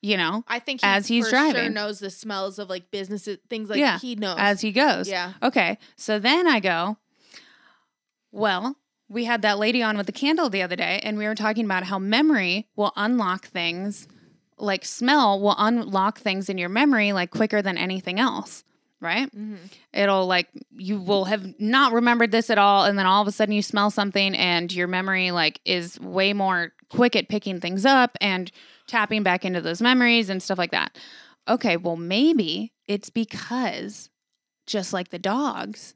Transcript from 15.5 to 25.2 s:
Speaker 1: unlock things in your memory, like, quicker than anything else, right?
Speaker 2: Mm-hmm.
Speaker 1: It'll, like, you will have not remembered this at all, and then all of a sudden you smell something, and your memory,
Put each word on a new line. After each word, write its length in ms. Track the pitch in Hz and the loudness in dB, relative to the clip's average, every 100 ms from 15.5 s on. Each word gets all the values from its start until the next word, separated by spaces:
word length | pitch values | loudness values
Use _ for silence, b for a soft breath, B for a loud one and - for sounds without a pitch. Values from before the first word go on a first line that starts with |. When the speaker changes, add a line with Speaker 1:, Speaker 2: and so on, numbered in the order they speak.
| - | 2
Speaker 1:
unlock 640 | 208 240 214 190 196 - | 2 0 -2 0 0 -2
things 300 | 214 190 190 | -4 -4 -4
in 80 | 190 | -4
your 120 | 175 | -4
memory, 440 | 202 294 247 208 | 0 2 4 2
like, 160 | 196 180 | 0 -2
quicker 300 | - 220 208 | -2 0 2
than 160 | 196 175 | 0 -2
anything 420 | 185 185 180 185 | -4 -4 -6 -2
else, 440 | 254 - - - _ _ _ _ | 0 -2 -10 -14 _ _ _ _
right? 280 | 170 190 262 208 | -4 -2 -4 -8
Speaker 2:
Mm-hmm. 200 | 214 202 180 B B | -14 -14 -18 B B
Speaker 1:
It'll, 320 | - 202 196 185 | 0 2 2 2
like, 220 | 180 180 - - - | 0 -2 -10 -20 -14
you 240 | 185 208 | -6 -6
will 260 | 180 202 185 | 0 0 0
have 340 | 214 190 - | -4 -6 -6
not 340 | 214 254 277 | 2 4 4
remembered 380 | 233 240 240 226 | 4 2 4 4
this 180 | 220 214 | 2 2
at 80 | 214 | 4
all, 280 | 202 196 196 | 6 6 4
and 120 | 202 | 4
then 80 | 185 | 4
all 160 | 196 | 4
of 60 | 208 | 2
a 40 | |
sudden 220 | 202 214 | 0 0
you 80 | 208 | 0
smell 300 | 202 214 208 | 0 0 0
something, 440 | 208 202 196 196 190 | 0 -2 0 0 2
and 360 | 180 170 170 | 0 0 -2
your 140 | 180 180 | -2 -2
memory, 440 | 185 190 190 | -2 -2 0